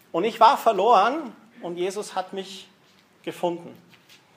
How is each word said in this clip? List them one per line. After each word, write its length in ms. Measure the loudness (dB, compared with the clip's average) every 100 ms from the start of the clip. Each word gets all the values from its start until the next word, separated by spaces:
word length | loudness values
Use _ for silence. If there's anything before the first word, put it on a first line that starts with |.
| _
Und 120 | -4
ich 160 | -2 4
war 180 | 4 6
verloren 800 | 2 2 4 4 4 0 -8 -16 _ -14
und 160 | -10 -6
Jesus 380 | -6 -6 -8 -8
hat 180 | -8
mich 340 | -10 -12 -16 -20 _ _ _ _ _
gefunden. 520 | -12 -6 -4 -6 -12 -20 _ _ _ -20 _